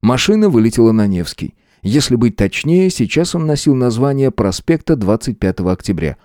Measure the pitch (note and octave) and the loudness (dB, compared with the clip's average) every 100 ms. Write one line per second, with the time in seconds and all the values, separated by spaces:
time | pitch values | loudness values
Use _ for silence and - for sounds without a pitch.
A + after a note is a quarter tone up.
0 | A2 B2+ - G#3+ G#3 A#2+ A2+ A#2+ A2+ A2 | 0 0 2 2 4 4 2 4 4 4
1 | G#2 F#2 E2+ - - - _ _ F#2+ C3+ | 0 -2 -6 -10 -14 -14 _ _ -2 0
2 | - B2 A#2+ - G2+ - C#3+ F3 F#3 - | 0 2 0 0 -2 -2 0 2 2 0
3 | A2+ D3+ F3 E3+ D#3 C#3+ D3+ C3 B2 A2+ | -2 -2 -2 -2 -2 -2 0 2 0 0
4 | C#3 C#3 C3+ - G2+ - - E3 - D3 | 0 0 0 0 -2 -2 -2 -2 0 -2
5 | G2 A2 - G#2+ F#2+ F2+ F2+ F#2 - E2+ | 0 -2 -4 -4 -4 -2 -2 -4 -4 -4
6 | D#2 C#2 | -4 -8